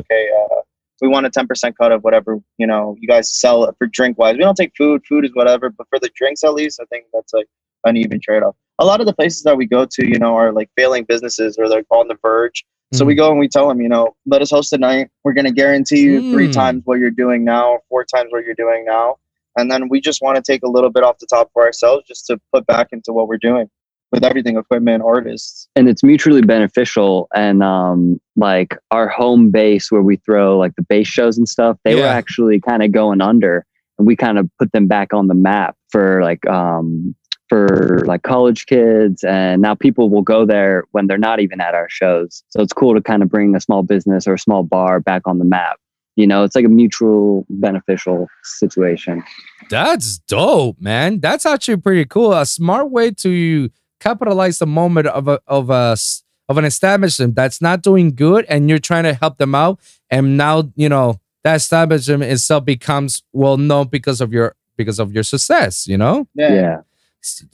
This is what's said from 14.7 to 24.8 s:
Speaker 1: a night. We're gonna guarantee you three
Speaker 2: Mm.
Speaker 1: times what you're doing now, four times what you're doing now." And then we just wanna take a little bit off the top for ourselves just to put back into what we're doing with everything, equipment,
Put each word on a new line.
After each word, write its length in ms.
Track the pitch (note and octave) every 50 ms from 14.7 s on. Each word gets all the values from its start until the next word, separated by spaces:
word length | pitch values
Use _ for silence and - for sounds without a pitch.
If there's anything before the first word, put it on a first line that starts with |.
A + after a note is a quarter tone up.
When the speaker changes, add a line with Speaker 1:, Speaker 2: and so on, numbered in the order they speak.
| D3+
Speaker 1:
a 40 | C3+
night. 300 | C3 B2+ C3 C3+ C3 - _ _ -
We're 100 | C#3+ B2+
gonna 180 | C#3 C#3 C3
guarantee 480 | A#2+ C3+ C#3 - - C#3 C#3 - D4 -
you 300 | C#4+ C#4+ C#4 C4+ B3+ B3+
three 160 | B3 - F3+
Speaker 2:
Mm. 60 | D#3 C3+
Speaker 1:
times 280 | C3+ C3 C3 B2+ B2+ A#2+
what 120 | B2+ B2+
you're 140 | B2 B2 A#2+
doing 320 | A#2 B2 B2 B2 B2 A#2+ A#2
now, 340 | A#2 A#2 A#2+ A#2+ B2 B2 A#2+ -
four 160 | _ B2+ B2+ B2
times 260 | - - B2+ A#2+ A#2
what 120 | A#2+ A#2+ A#2
you're 120 | A#2 A2+
doing 280 | A2+ A#2 A#2 A#2 A2+ A2+
now." 340 | A2+ A2 A2+ A#2 A#2+ C3+ - _ _ _ _ _ _ -
And 140 | A#2+ B2 B2+
then 180 | C3 C3 C3 B2+
we 120 | C3+ C3+
just 220 | C3+ D#3 C3+ - C3+
wanna 180 | C3+ C3+ C3
take 220 | B2 - C3+ B2+ B2+
a 40 |
little 220 | B2 A#2+ B2 B2+ B2
bit 140 | A2+ B2+ B2+
off 160 | B2 A#2+ -
the 80 | A#2
top 240 | - B2+ A#2 A#2 - -
for 80 | A#2+ A#2+
ourselves 440 | A#2 A#2 - - A#2+ C3 C#3+ -
just 180 | - B2 - -
to 140 | - A#2+ G#2 _ _
put 140 | - C3 A2+
back 220 | - A#2 A#2 A#2+ -
into 220 | B2+ A2+ - - A2+
what 140 | A2+ A2+
we're 100 | G#2+ A2+
doing 320 | G#2+ A2+ A#2 B2 B2 A2+ G#2 _ _ _ _ _ _ _ _
with 120 | - C3+ -
everything, 340 | B2+ C3 C3+ A2+ A#2+ A2+
equipment, 460 | A2+ G#2+ - B2+ A#2